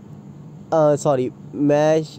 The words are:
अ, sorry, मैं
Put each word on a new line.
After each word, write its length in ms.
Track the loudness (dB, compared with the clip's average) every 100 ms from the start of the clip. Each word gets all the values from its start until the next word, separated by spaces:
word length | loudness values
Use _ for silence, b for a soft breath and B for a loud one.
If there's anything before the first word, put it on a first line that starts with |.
| -20 -20 -20 -20 -20 -18 -2
अ, 220 | 2 4 2
sorry, 360 | 0 0 -2 -6 -12 -2
मैं 480 | 2 4 4 2 -2